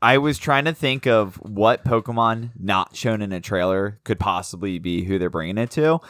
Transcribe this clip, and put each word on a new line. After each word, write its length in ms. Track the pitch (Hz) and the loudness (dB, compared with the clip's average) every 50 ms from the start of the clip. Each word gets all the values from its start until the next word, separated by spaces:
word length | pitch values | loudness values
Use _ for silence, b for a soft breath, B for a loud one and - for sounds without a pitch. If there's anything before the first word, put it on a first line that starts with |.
I 160 | 110 120 131 | 4 4 6
was 200 | 139 143 151 139 | 6 4 2 -2
trying 280 | - - 151 143 135 143 | -2 0 0 0 2 2
to 80 | 160 160 | 0 -2
think 340 | - 156 135 131 135 - | -2 -2 -2 -2 0 2
of 280 | 131 117 110 104 92 - | 2 4 4 2 0 -6
what 480 | - - 107 104 98 107 113 123 - - | -12 -14 -8 0 2 4 4 4 4 2
Pokemon 680 | - 120 113 - - 117 113 113 113 113 113 117 120 117 - | 0 0 0 0 -2 0 0 2 2 0 -2 -6 -10 -12 -8
not 340 | 92 98 95 95 92 - - | -4 0 0 0 0 -2 -6
shown 240 | - - 117 110 104 | -4 -2 -2 -2 -2
in 100 | 104 98 | -2 -4
a 80 | 95 90 | -6 -8
trailer 640 | 85 - 101 90 90 92 95 98 98 104 104 - - | -6 -4 -2 0 2 2 2 0 -2 -4 -6 -8 -6
could 160 | - 107 - | -4 -4 -2
possibly 600 | - 101 90 90 90 - - 85 98 98 90 85 | 0 0 -2 -2 -4 -8 -8 -8 -6 -6 -6 -4
be 260 | 82 87 87 85 87 | -4 -4 -2 -2 -2
who 120 | 95 98 | -2 0
they're 120 | 92 90 87 | 0 0 -2
bringing 280 | - 85 80 85 98 | -2 -4 -4 -4 -2
it 140 | 107 120 120 | -4 -4 -2
to. 280 | - 156 151 160 160 165 B | 0 0 2 2 2 0 B